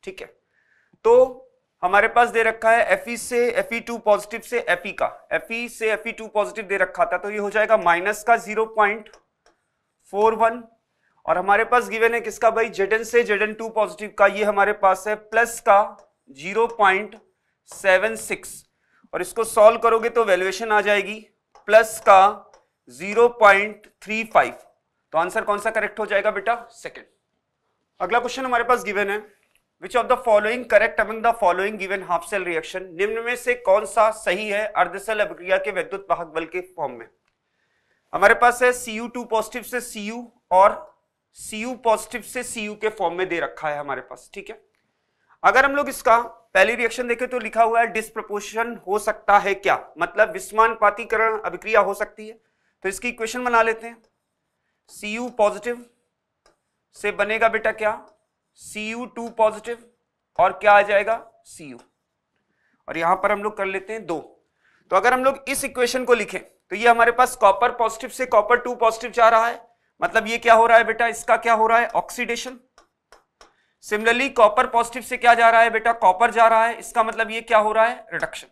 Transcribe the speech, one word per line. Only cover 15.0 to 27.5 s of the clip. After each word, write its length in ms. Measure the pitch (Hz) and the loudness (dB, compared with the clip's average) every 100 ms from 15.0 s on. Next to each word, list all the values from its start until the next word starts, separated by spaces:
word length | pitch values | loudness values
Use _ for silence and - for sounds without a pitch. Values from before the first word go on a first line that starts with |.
| 214 | -2
है 80 | 214 | -8
प्लस 440 | - 220 233 - | -2 0 0 -2
का 360 | - 202 208 - _ _ _ | 4 4 4 -6 _ _ _
ज़ीरो 380 | 135 160 202 233 | -16 -8 -2 -2
पॉइंट 460 | 226 202 190 208 - _ _ _ _ _ | 2 2 2 -4 -14 _ _ _ _ _
सेवन 460 | - 190 185 208 220 | -6 2 2 2 -6
सिक्स, 460 | - 202 - - _ _ _ _ _ | -8 -10 -10 -20 _ _ _ _ _
और 80 | 165 | -10
इसको 220 | 175 - 220 | -8 -6 -4
सॉल्व 340 | - 214 226 | 6 6 6
करोगे 300 | 226 226 226 | 2 2 0
तो 120 | 233 220 | -2 0
वैल्यूएशन 460 | 180 190 190 226 | 0 0 -6 0
आ 100 | 214 | 0
जाएगी 380 | 202 202 202 214 214 _ _ _ - | 2 0 -2 -10 -16 _ _ _ 4
प्लस 320 | 214 226 - | 4 4 -2
का 500 | - 196 196 208 - _ _ _ _ | 6 8 8 2 -14 _ _ _ _
ज़ीरो 360 | 123 185 214 240 240 | -14 -6 2 2 6
पॉइंट 480 | 208 196 214 214 _ _ | 6 6 2 -8 _ _
थ्री 220 | - 220 220 | -10 -8 0
फ़ाइव। 280 | 170 127 - _ _ _ _ _ | 2 0 -2 _ _ _ _ _
तो 40 | 156 | -4
आंसर 260 | 175 220 | -4 -4
कौन 160 | 208 208 | -4 -4
सा 100 | 220 | -4
करेक्ट 280 | 220 202 208 | -4 -6 -6
हो 60 | 208 | -4
जाएगा 260 | 196 208 | -2 -2
बेटा, 240 | 202 190 240 - | -4 -4 -6 -6
सेकंड। 320 | - 165 135 110 _ _ _ _ | -18 -18 -18 -20 _ _ _ _